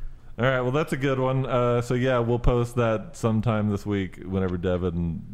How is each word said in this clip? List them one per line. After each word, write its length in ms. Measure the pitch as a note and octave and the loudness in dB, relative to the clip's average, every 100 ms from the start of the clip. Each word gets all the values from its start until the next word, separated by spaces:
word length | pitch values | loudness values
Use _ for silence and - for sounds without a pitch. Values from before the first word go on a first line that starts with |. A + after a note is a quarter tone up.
| - - - - | -10 -10 -12 -2
All 60 | B2+ | 0
right, 160 | B2+ | 2
well, 100 | B2 | 0
that's 220 | C#3+ D#3+ | 0 -2
a 40 | C#3 | -2
good 220 | C#3 B2+ | 0 0
one. 260 | C3 C3 C3 | 0 0 0
Uh, 360 | B2 A#2+ A#2+ | 2 2 2
so, 120 | A#2+ | 0
yeah, 260 | B2+ C3 B2 | 0 2 2
we'll 200 | A#2 A#2+ | 2 2
post 380 | C3+ B2 A#2 A#2+ | 4 2 2 0
that 400 | A2+ G#2+ - - | 2 0 -4 -2
sometime 520 | A2+ A2 A#2 G#2+ G#2 | 0 2 2 0 0
this 160 | G2+ G#2 | -2 -2
week 360 | G2+ F#2 - | -2 -2 -8
whenever 340 | F#2 F#2+ F#2 F2+ | -4 -2 0 0
Devin 640 | F#2 F2+ F2+ E2+ E2+ D#2 - | 0 0 0 0 -2 -4 -10